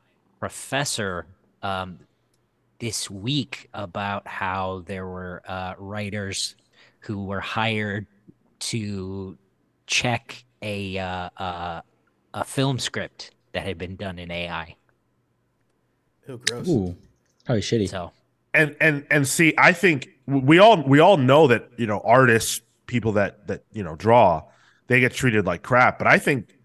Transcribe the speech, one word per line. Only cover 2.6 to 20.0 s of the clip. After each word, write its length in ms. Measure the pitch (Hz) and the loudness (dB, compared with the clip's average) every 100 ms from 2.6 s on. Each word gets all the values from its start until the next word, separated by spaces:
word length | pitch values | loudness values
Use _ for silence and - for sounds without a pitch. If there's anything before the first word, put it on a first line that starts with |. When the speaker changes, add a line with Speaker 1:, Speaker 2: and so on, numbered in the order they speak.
| _ _ | _ _
Speaker 1:
this 300 | 117 - - | -8 -8 -10
week 600 | 98 110 147 113 - - | -10 -6 -4 -6 -12 -16
about 540 | 95 87 104 101 101 - | -14 -12 -6 -6 -6 -8
how 560 | - 95 95 95 95 85 | -8 -4 -4 -6 -8 -10
there 220 | 95 92 | -12 -10
were, 340 | 90 90 87 - | -12 -12 -14 -12
uh, 260 | 92 92 90 | -10 -10 -12
writers 760 | 98 107 104 104 98 92 - - _ _ _ _ | -12 -10 -8 -8 -8 -8 -10 -12 _ _ _ _
who 240 | - 101 98 | -12 -10 -8
were 140 | 95 | -8
hired 680 | - 113 113 107 104 101 101 _ _ _ _ _ | -6 -4 -2 -2 -4 -6 -10 _ _ _ _ _
to 760 | - 120 104 98 95 98 95 - _ _ _ _ - | -8 -6 -6 -8 -8 -10 -12 -16 _ _ _ _ -6
check 560 | - 123 117 - - _ _ | -2 -2 -4 -8 -20 _ _
a, 360 | 107 101 98 92 | -10 -8 -8 -8
uh, 320 | 92 90 90 - | -6 -8 -10 -10
uh, 440 | 92 87 87 82 - _ _ _ _ - | -10 -8 -10 -12 -16 _ _ _ _ -10
a 80 | |
film 340 | - - 135 123 | -6 -2 -2 -2
script 520 | - 107 87 - - _ _ | -6 -8 -10 -14 -20 _ _
that 100 | 90 | -10
had 140 | 87 87 | -8 -10
been 160 | 90 92 | -12 -10
done 240 | 98 87 | -12 -12
in 100 | 87 | -12
A 180 | 87 87 | -10 -8
I. 260 | 82 85 _ _ _ _ _ _ _ _ _ _ _ _ _ _ _ 139 | -10 -12 _ _ _ _ _ _ _ _ _ _ _ _ _ _ _ -18
Speaker 2:
Oh, 80 | 123 | -12
gross. 300 | - 120 123 | -10 -6 -2
Speaker 3:
Ooh, 280 | 123 90 90 _ _ _ _ - | -2 -2 -8 _ _ _ _ -6
probably 160 | 110 | -4
shitty. 280 | - 117 92 | -2 -2 -2
Speaker 1:
So. 220 | 95 85 - _ _ _ | -6 -12 -16 _ _ _
Speaker 4:
And, 220 | 143 151 - | 0 0 2
and, 260 | 156 143 - | 0 0 0
and 180 | 147 131 | 0 0
see, 260 | - 160 127 | 2 2 6
I 160 | 147 | 4
think 360 | 180 190 139 | 4 2 0